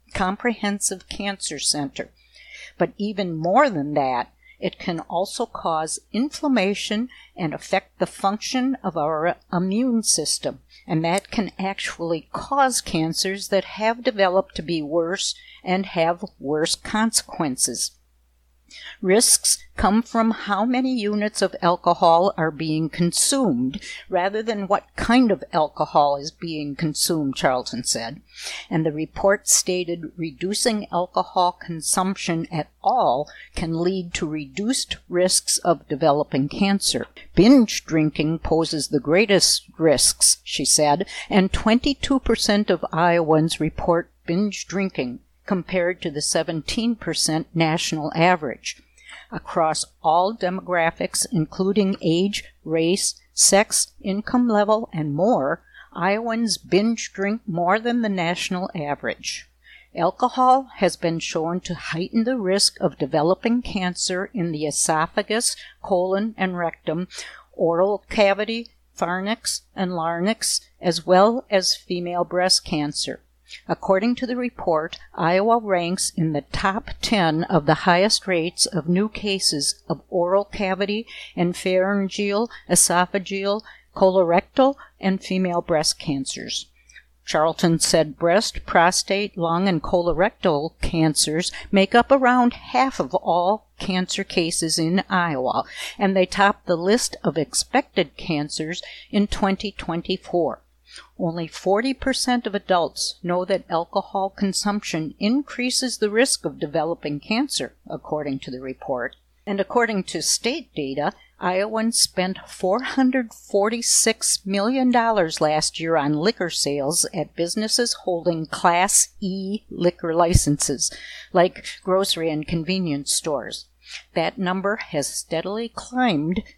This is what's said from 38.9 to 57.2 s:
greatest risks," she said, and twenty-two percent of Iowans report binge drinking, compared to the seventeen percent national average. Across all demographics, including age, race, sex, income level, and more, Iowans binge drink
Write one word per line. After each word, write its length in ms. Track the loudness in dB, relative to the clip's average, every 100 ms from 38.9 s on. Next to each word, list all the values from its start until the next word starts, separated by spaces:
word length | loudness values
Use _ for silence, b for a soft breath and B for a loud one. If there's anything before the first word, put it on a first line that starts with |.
| -2
greatest 720 | 2 4 4 4 4 0 -4 2
risks," 640 | 4 4 2 2 2 2
she 220 | -4 -4 2
said, 400 | 4 4 2 B B B
and 240 | 2 4
twenty-two 640 | 2 2 2 2 -2 0 0
percent 500 | 0 0 2 2 2
of 140 | 0 0
Iowans 680 | 0 4 4 4 4 4 0
report 520 | -4 -2 0 0 -2 _ -4
binge 400 | -2 -2 -4 -6
drinking, 520 | -4 -4 -4 -6 -8 _ _ -4
compared 560 | -4 -2 -2 -2 -2
to 80 | -6
the 140 | -6
seventeen 720 | -2 -2 -2 -4 -4 -2 -2 -2
percent 500 | -4 -2 -2 -2 -2
national 580 | 0 2 2 -2 -4 -2 2
average. 680 | 4 4 -2 -8 -12 -12 _ B B B B
Across 540 | -12 -4 0 0 -2 -6 _
all 340 | 0 2 2 0
demographics, 920 | -4 -4 -4 0 0 -2 -4 -4 -2
including 640 | -2 -2 -2 0 2 2 0
age, 420 | 0 2 0 -2 B _
race, 520 | -4 0 2 0 -2 -6 _
sex, 580 | 0 4 4 4 -2 -4 -6
income 460 | -6 -6 -2 0 2
level, 420 | 2 2 0 -2
and 220 | -4 -2
more, 480 | 0 2 2 0 -4 B B B
Iowans 640 | -4 0 0 -2 -2 -2 -4
binge 540 | 0 2 2 0 -6
drink 280 | -4